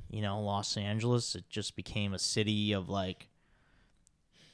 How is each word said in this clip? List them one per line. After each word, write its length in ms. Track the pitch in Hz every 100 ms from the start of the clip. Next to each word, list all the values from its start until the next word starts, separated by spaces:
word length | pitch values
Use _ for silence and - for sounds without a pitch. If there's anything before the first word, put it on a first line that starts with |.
| -
You 120 | 107
know, 200 | 104 101
Los 360 | 104 101 101 -
Angeles, 580 | 101 107 120 123 - -
it 140 | -
just 260 | 107 98 -
became 380 | - 107 101
a 60 | 95
city 540 | - - 107 107 104
of, 140 | 101 87
like, 400 | 98 95 90 - _ _ _ _ _ _ _ _ _ _ - -